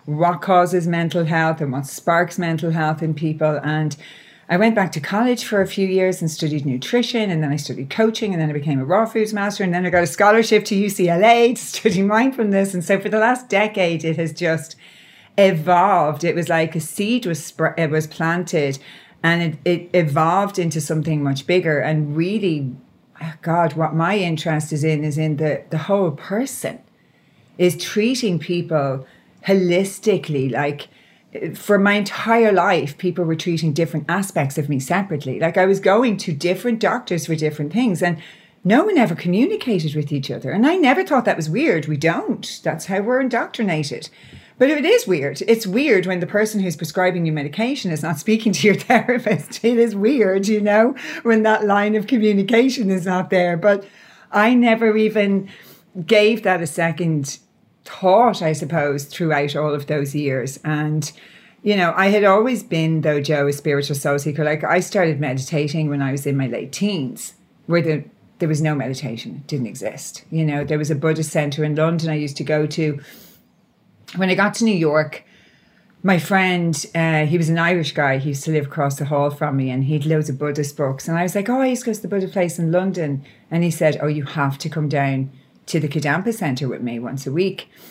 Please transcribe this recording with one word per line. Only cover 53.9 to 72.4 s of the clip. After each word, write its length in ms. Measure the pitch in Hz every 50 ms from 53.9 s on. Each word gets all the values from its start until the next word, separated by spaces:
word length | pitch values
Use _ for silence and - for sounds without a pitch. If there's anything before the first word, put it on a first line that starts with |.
| - - - - - - - - -
I 200 | 208 214 233 254
never 420 | 240 240 233 226 226 233 220 214 220
even 500 | 220 214 214 220 202 196 196 196 196 196 - - - - - - _ _ - 185 165
gave 360 | - 220 208 208 220 233 - -
that 180 | 190 185 175
a 60 | 170
second 720 | 151 - 180 165 165 160 165 175 165 160 151 139 - - - _ _ _ _ _ _ _ _ _
thought, 560 | - - - 190 185 190 220 247 233 190 - 180
I 100 | 160 156
suppose, 520 | 135 175 139 170 160 147 147 139 143 143
throughout 520 | - - - 175 160 151 143 143 143 143
all 160 | 147 151 151 147
of 120 | 147 139
those 280 | - 151 147 143 139 139
years. 440 | 147 151 139 131 131 120 135 139 - -
And, 480 | 160 156 147 151 151 156 156 147 - - - - - - - - - _ _ -
you 120 | 208 208
know, 200 | 190 175 170 165
I 120 | 185 190 196
had 160 | 208 208 202
always 380 | 196 190 208 226 262 247 196 -
been, 380 | - 170 165 160 160 160 156
though, 220 | 151 156 151 147 143
Jo, 240 | 156 151 143 143
a 80 | 143 143
spiritual 420 | 143 - 156 143 143 143 143 147
soul 220 | 135 - 147 143 143
seeker. 260 | 139 156 135 160 151
Like, 180 | 151 156 156 -
I 180 | - 165 185
started 380 | 180 - - 202 175 160 156 135
meditating 680 | 151 135 127 135 135 - 165 147 151 147 156 160 156 147
when 140 | 143 143 139
I 100 | 135 135
was 140 | 139 139
in 100 | 143 139
my 100 | 135 135 120
late 220 | 117 107 - -
teens, 640 | - - 196 208 202 160 131 120 - - - - - _ _ _ _ _ _
where 140 | - 165 170
the, 240 | 151 165 151 147 147 - - _ _ _ _ -
there 80 | 175 156
was 120 | 156 143
no 140 | 160 156 151
meditation. 640 | 139 113 127 135 131 147 117 117 113 - 113 87
It 100 | 143 139
didn't 200 | - 156 139 120
exist. 560 | 107 - - 98 110 - 139 - - - - - -
You 140 | 160 160 160
know, 200 | 151 143 147 147
there 140 | 143 156 151
was 120 | 151 143
a 40 | 160
Buddhist 360 | 139 151 160 160 160 156 156 -
center 320 | 160 147 143 139 156 151
in 100 | 151 147
London 340 | 151 156 165 165 160 160 165
I 40 | 151
used 200 | 151 147 143 139
to 80 | -